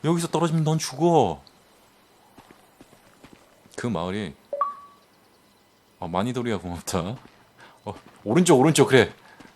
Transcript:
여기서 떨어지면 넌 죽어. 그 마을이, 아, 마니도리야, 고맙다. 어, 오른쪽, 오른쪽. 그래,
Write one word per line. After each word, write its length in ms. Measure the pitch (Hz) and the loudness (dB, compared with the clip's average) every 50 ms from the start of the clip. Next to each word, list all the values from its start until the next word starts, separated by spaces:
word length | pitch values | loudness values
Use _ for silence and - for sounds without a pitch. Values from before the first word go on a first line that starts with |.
| - | 0
여기서 240 | 151 170 170 170 160 | 0 -2 -2 -2 -2
떨어지면 340 | - 165 165 165 156 165 156 | -2 -2 0 0 0 0 0
넌 140 | 156 160 160 | 0 0 -2
죽어. 640 | - - 135 135 165 175 170 156 120 92 82 - - - _ _ _ _ _ _ _ _ _ _ _ _ _ _ _ _ _ - - _ - _ _ _ _ _ - _ _ _ _ _ _ _ - - - _ _ _ _ _ _ _ - | -4 -8 -6 0 0 4 4 4 2 2 -2 -8 -12 -20 _ _ _ _ _ _ _ _ _ _ _ _ _ _ _ _ _ -20 -20 _ -20 _ _ _ _ _ -20 _ _ _ _ _ _ _ -20 -20 -20 _ _ _ _ _ _ _ -14
그 120 | - - 120 | -8 -6 -4
마을이, 440 | 107 80 85 92 92 107 104 82 69 _ _ _ - 571 1077 1077 - - - - _ _ _ _ _ _ _ _ _ _ _ _ _ _ _ _ _ _ _ _ _ _ | -4 -4 -4 -6 -6 -8 -8 -10 -12 _ _ _ -6 -6 -6 -6 -6 -14 -20 -20 _ _ _ _ _ _ _ _ _ _ _ _ _ _ _ _ _ _ _ _ _ _
아, 80 | 92 | -12
마니도리야, 520 | 85 85 90 104 123 123 127 120 120 110 92 | -4 -4 -2 -2 -2 -4 -6 -4 -4 -6 -6
고맙다. 580 | 95 90 87 85 - - - 92 85 92 120 - - - _ _ _ _ _ _ - - - _ _ | -6 -8 -10 -10 -10 -6 -4 -4 -4 -6 -10 -12 -16 -20 _ _ _ _ _ _ -20 -20 -20 _ _
어, 100 | 104 98 - - - _ - | -16 -16 -16 -18 -20 _ -14
오른쪽, 380 | - 101 113 165 185 170 175 185 | -4 0 2 2 6 6 6 6
오른쪽. 260 | 175 160 151 - 131 - | 6 4 4 4 4 6
그래, 240 | 127 131 104 - - - _ - - _ - - _ | 6 4 4 4 0 -18 _ -20 -20 _ -20 -20 _